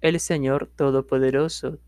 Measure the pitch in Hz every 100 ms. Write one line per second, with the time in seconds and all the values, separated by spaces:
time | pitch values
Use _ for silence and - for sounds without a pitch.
0 | 165 170 - 165 135 139 - - 143 135
1 | 135 135 131 135 156 - 131 151